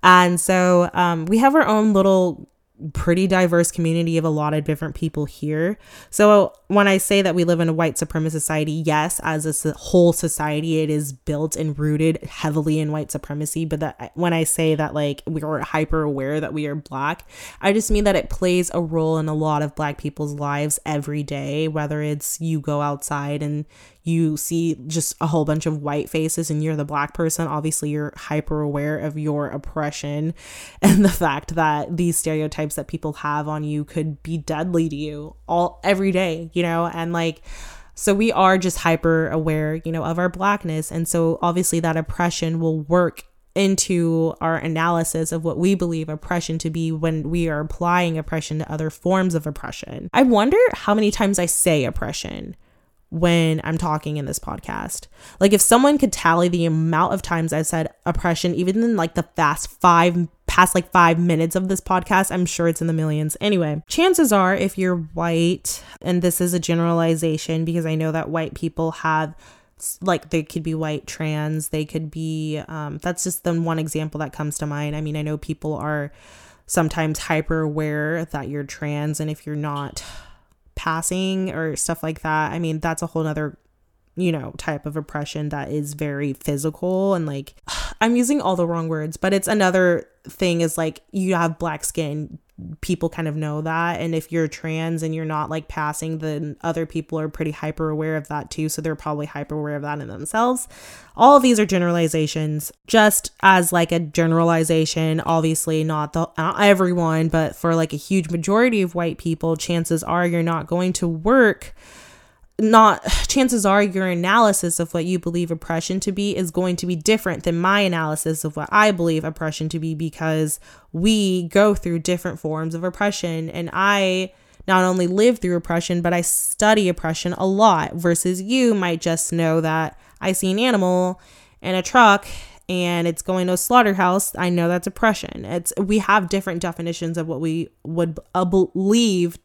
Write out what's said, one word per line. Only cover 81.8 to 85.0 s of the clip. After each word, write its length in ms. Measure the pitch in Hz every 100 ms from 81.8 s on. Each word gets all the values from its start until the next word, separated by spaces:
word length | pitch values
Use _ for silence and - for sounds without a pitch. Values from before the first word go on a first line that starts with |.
| - 165
like 160 | - 160
that, 320 | 160 156 156
I 80 | 160
mean, 180 | 165 156
that's 240 | 165 160
a 40 | 165
whole 160 | 165
nother, 340 | 156 151 151 - _ _ _ _ _
you 160 | - 180
know, 240 | 160 123 -
type 280 | - 147 151
of 100 |
oppression 520 | 151